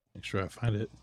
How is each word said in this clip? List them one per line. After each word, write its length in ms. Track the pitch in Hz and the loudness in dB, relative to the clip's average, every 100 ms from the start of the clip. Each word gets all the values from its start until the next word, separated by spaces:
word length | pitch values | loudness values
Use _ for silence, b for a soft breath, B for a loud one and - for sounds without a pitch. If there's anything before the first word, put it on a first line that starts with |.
| _ | _
Make 100 | 95 | -12
sure 180 | - 98 | -2 0
I 60 | 92 | 0
find 280 | - 117 104 | 0 2 2
it. 140 | 113 - | -2 -6